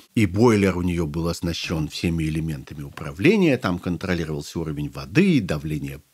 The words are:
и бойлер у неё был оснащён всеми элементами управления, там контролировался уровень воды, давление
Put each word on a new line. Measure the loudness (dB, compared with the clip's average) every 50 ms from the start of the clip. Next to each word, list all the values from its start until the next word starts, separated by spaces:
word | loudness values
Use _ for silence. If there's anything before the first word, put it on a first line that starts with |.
| -16 _ 0
и | 2 2
бойлер | 2 4 6 6 6 6 6 4 4 2
у | 2
неё | 0 0 0 0 -2
был | -2 -2 -2 -2
оснащён | -2 -4 -4 -4 -4 -4 -4 -4 -4 -4 -4 -4 -6
всеми | -6 -4 -2 -2 0 0 0
элементами | 0 -2 -2 -4 -4 -6 -8 -10 -14 -14 -14
управления, | -14 -14 -12 -12 -12 -12 -8 2 2 4 4 6 4 4 2
там | 2 2 0 0 0
контролировался | -2 -4 -4 -4 -2 -2 -2 -2 -2 -4 -6 -6 -8 -8 -6 -6
уровень | -6 -4 -6 -6 -6 -8
воды, | -8 -12 -10 0 2 4 4 6 4 2
давление | 2 0 -4 -4 -2 -4 -4 -4 -6 -8 -10 -12 _ _